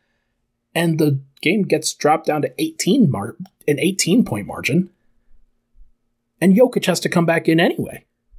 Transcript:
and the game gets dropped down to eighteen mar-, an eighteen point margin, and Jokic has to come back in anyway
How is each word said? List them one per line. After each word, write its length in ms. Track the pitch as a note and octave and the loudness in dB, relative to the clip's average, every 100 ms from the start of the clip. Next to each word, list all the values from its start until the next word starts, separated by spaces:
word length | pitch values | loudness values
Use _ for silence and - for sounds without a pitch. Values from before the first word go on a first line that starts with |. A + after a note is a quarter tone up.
| _ _ _ _ _ _ _ - | _ _ _ _ _ _ _ -4
and 240 | E3+ D#3 | -2 0
the 220 | D#3 C3+ - _ | 0 -2 -6 _
game 220 | D3 G#3 | -2 0
gets 300 | E3 D3+ - | 0 -2 -4
dropped 320 | - C#3+ D#3+ D#3+ | -2 0 0 0
down 160 | D3+ | -4
to 120 | C3+ - | -4 -4
eighteen 480 | D#3 - - B3+ F#3+ | -8 -4 0 2 2
mar-, 280 | G2+ G2 - - _ - | 0 -8 -12 -20 _ -4
an 120 | C#3+ | -2
eighteen 460 | E3+ F#3+ - A3 - | -2 -2 0 0 0
point 200 | G#2+ E2 | -4 -8
margin, 440 | D2+ - D#3 F#3 _ _ _ _ - _ _ _ - - _ _ _ _ _ | -8 -2 -2 -2 _ _ _ _ -20 _ _ _ -20 -20 _ _ _ _ _
and 140 | F3 F#3+ | 4 6
Jokic 300 | C4 G#3 - | 4 2 -2
has 140 | E3+ | -2
to 80 | - | -2
come 160 | F3 E3+ | 0 2
back 220 | E3 E3 | 0 2
in 120 | E3 | 2
anyway 460 | F#3+ F#4 A#2 - - _ _ | 2 -2 -8 -12 -20 _ _